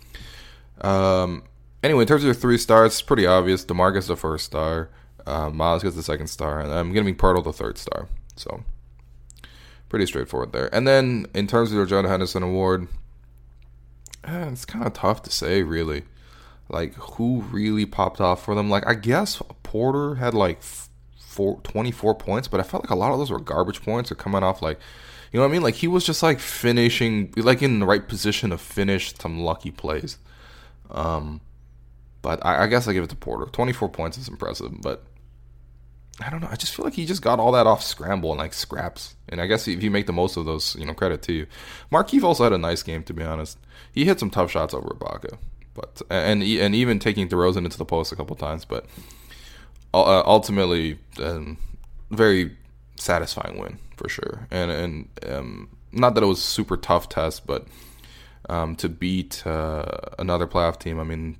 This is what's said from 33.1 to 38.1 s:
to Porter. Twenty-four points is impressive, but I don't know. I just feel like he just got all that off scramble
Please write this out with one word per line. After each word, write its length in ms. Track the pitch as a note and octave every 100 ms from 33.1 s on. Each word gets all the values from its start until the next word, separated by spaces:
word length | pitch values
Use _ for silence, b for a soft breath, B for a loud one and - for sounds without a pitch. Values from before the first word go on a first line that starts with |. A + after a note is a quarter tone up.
to 40 | -
Porter. 300 | - A1+ -
Twenty-four 440 | - B2 B2 G2+
points 280 | - E2 B2
is 100 | C3
impressive, 540 | - - - A#1 -
but 220 | - - - - - - - - - - - - - -
I 120 | -
don't 100 | D#3+
know. 80 | -
I 60 | -
just 180 | -
feel 120 | - -
like 80 | -
he 100 | E3
just 160 | F#3
got 180 | A2+ A#2+
all 120 | A#2
that 160 | B2 A2
off 160 | G#2
scramble 480 | - - E2+